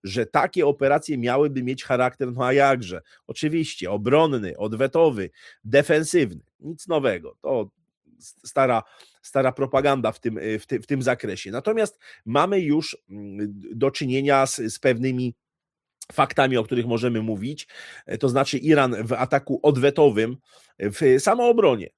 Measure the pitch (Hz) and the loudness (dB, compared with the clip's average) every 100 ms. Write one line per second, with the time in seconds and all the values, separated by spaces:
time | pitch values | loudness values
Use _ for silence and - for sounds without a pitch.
0 | 98 107 110 151 180 180 147 143 135 139 | -6 -4 0 0 2 2 0 2 2 2
1 | - 139 120 131 147 135 123 131 - 123 | 0 -4 0 2 0 0 -6 -8 -2 0
2 | 127 - 127 123 127 139 139 127 98 87 | 0 -2 -8 -4 0 4 4 2 -4 -12
3 | _ _ - - 151 165 156 - 90 104 | _ _ -16 -6 -4 -2 -4 -8 -6 -4
4 | 104 147 160 127 95 - 104 110 135 165 | 2 4 4 0 -6 -6 -6 -2 0 4
5 | 165 113 90 _ - _ 107 139 - 156 | 2 2 -8 _ -20 _ 2 2 4 0
6 | 156 175 120 78 _ _ 151 165 - 160 | 2 0 0 -4 _ _ -14 -14 -4 0
7 | 135 90 76 _ 139 127 98 _ _ _ | 0 -2 -8 _ -4 -4 -4 _ _ _
8 | _ _ - _ - - 131 117 - _ | _ _ -20 _ -6 0 2 0 -4 _
9 | - _ - 135 131 123 131 135 143 135 | -20 _ -4 0 0 -2 0 2 2 2
10 | 110 - 120 107 104 107 - 127 - 139 | -2 -2 -6 -6 -6 -6 -6 -8 -4 -2
11 | 127 123 117 95 95 113 - 220 208 _ | 0 -2 -4 -8 -8 -6 -4 -2 -4 _
12 | - - 110 131 180 196 156 151 156 - | -20 -18 -2 0 2 0 0 -2 -2 -14
13 | _ 101 101 101 104 101 - 113 135 - | _ -16 -14 -8 -8 -10 -14 -2 -2 -2
14 | 135 131 139 135 135 - 113 - 135 117 | -4 -2 2 2 2 -2 -8 -2 0 0
15 | 131 127 127 - _ _ _ _ _ _ | -2 -2 -6 -8 _ _ _ _ _ _
16 | - - 139 - 135 127 110 123 117 117 | -8 -2 0 2 2 0 0 -2 -2 -2
17 | 120 113 110 104 117 151 - - - - | 0 -2 -4 -4 -6 -10 -16 -20 -20 -20
18 | - 107 135 127 135 135 147 147 131 107 | -12 -2 0 0 -2 -2 4 4 4 0
19 | 117 120 127 143 - 139 147 139 139 139 | -4 -4 0 -2 -2 0 2 4 0 4
20 | 147 107 113 127 _ _ _ _ 101 98 | 4 4 -2 -4 _ _ _ _ -6 0
21 | 143 131 196 240 240 233 190 117 87 | 4 4 4 2 4 4 4 2 -6